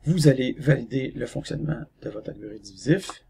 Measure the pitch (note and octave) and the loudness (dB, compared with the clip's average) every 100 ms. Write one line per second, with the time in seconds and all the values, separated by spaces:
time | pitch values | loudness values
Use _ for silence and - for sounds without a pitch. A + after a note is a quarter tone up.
0 | D3 F3+ D3+ C3 B2+ - D3 C3+ A#2 C3 | 2 6 6 6 0 0 2 2 2 -4
1 | C3 D3 - - - D#3 D3+ - - _ | -4 -6 -8 -8 -6 -6 -4 -4 -8 _
2 | A2 G#2+ - G2+ G#2 G#2+ G2+ F#2+ G#2+ F#3 | -10 -8 -10 -12 -14 -14 -16 -10 0 0
3 | - - | 0 -16